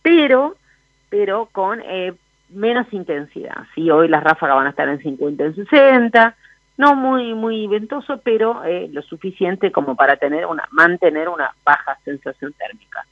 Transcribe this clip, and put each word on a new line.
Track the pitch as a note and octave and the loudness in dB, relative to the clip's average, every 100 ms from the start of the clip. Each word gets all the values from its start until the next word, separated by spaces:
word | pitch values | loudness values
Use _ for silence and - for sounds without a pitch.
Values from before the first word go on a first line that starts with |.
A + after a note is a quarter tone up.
pero, | D#4+ E4+ C#4+ B3+ D4 G4 _ _ _ _ _ | 4 4 4 2 2 -6 _ _ _ _ _
pero | G3+ G3 G3+ A3 | -2 -2 -2 -6
con, | G#3 F#3+ A3+ | -4 -4 -4
eh, | - F#3 F#3 F3 _ _ _ | -8 -8 -8 -10 _ _ _
menos | F#3+ A3 A#3 A#3 | -4 -2 -2 -4
intensidad, | G3+ F3 D3 D3 - C3 - - - | -8 -6 -6 -8 -14 -14 -14 -12 -4
¿sí? | E3 | 2
Hoy | D#3 E3 | 4 4
las | D3+ | 4
ráfagas | D#3 D#3+ D3+ C3+ | 2 0 2 2
van | C#3 | 0
a | |
estar | C#3+ C#3 | -2 -4
en | C#3+ | -4
cincuenta, | D3 C3+ D3 C#3+ | -6 -6 -6 -2
en | D3 | -4
sesenta, | D#3+ G3+ D4+ C#4 B3+ A#3 A#3 A3+ - _ _ _ - | -6 2 6 6 6 2 2 0 0 _ _ _ 2
no | C#4+ C#4 | 4 4
muy, | C4 C4 A#3+ | 2 0 -2
muy | A3+ A3+ A3 G#3 | -4 -4 -4 -2
ventoso, | G#3 A3 C#4+ - C#4 | -4 -4 -10 -8 -6
pero, | - A3 A3 A#3 | -2 0 0 -2
eh, | E3 F3+ E3+ | -4 -6 -6
lo | D3 | -12
suficiente | - E3 F#3+ F3+ F3+ F#3 G3 | -12 -12 -12 -4 -4 -2 0
como | - C#3 B2+ | 0 -2 2
para | C3+ C#3 | 2 2
tener | C#3+ D3+ F3 | 0 -2 -4
una, | D#3+ - | -8 -4
mantener | - E3 F3 F3 D3+ E3+ | 2 4 4 0 0 -6
una | E3 C3+ - - | -6 -8 -4 0
baja | D3 - C3+ - | 0 -2 -10 -10
sensación | C#3+ C3+ C3 C#3 | -10 -12 -12 -16
térmica. | - - A3 _ - - | -12 -16 -16 _ -18 -18